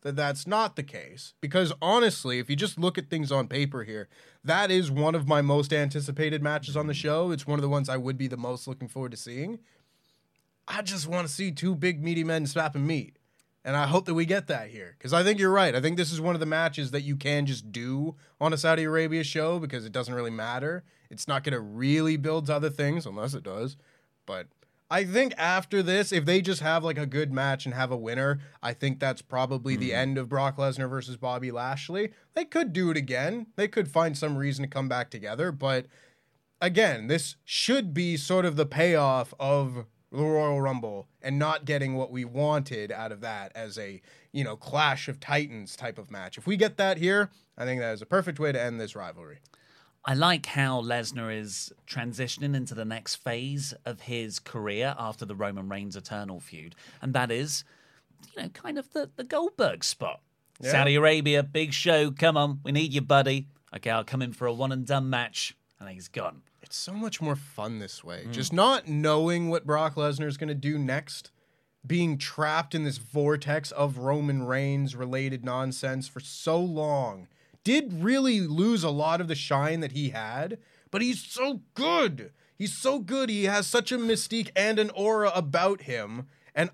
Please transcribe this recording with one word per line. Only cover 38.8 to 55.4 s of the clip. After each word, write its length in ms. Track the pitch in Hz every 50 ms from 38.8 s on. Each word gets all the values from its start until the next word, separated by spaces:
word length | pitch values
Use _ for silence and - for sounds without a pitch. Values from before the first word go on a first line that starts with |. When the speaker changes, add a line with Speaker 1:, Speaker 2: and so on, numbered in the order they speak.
| 165 180 165 151 143 135 131 127 120 - - -
Speaker 1:
of 460 | 135 139 143 143 139 127 123 123 107 - _ _ _ _
the 60 | - 139 151
Royal 380 | 156 156 151 151 147 143 139
Rumble 460 | 135 135 131 123 113 107 101 98 92 _ _ _
and 160 | - 135 139
not 280 | 143 151 156 156 151 147
getting 300 | 143 147 143 135 131 131
what 160 | 131 131 -
we 120 | 123 127 123
wanted 680 | 120 120 139 147 151 151 147 139 139 123 107 104 101
out 200 | 104 107 113 110
of 100 | 107 101
that 300 | 113 113 110 101 98 98 -
as 220 | 113 113 107 95
a, 240 | 107 104 98 98 90 _ - - - _ _
you 120 | - 139 135
know, 120 | 113 110
Clash 520 | - - 139 139 147 151 147 135 143 -
of 120 | 143 135 -
Titans 560 | - - 143 151 151 147 117 107 98 - -
type 220 | - 131 117 98
of 120 | 110 98 90
match. 260 | 104 98 92 92 -
If 100 | - -
we 100 | 180 208
get 200 | 180 214 208 -
that 200 | - 196 190 185
here, 340 | 160 170 180 196 208 202 190 _ _ _ _ _
I 80 | - 123
think 160 | 127 127 127
that 120 | 117 113 110
is 80 | 104
a 40 | 110
perfect 340 | - 180 196 170 180 147 139
way 120 | 156 147
to 100 | 135 123
end 180 | 120 120 117 113
this 160 | 110 101 -
rivalry. 440 | 104 92 87 82 85 82 76 73 - _ _ - _ _ _ _ _ _ _ _ _ -
Speaker 2:
I 60 | 135 131
like 320 | 139 165 180 175 147 -
how 360 | - - 143 135 131 131 123
Lesnar 540 | 113 120 120 120 113 - - 123 113 110 110
is 380 | 107 107 104 92 - - - - _ _
transitioning 680 | - - 127 117 120 113 131 127 120 - - 143 143 139
into 200 | 131 123 - 110
the 100 | 113 110
next 300 | 110 113 113 - - -
phase 580 | - - 127 117 120 127 139 143 143 139 139 117 - -
of 160 | 120 117 -
his 360 | - 123 120 117 113 110 98
career 560 | - _ - - 113 104 104 101 107 127 139 139 -
after 260 | 113 110 110 - 117
the 100 | 98 101
Roman 320 | 95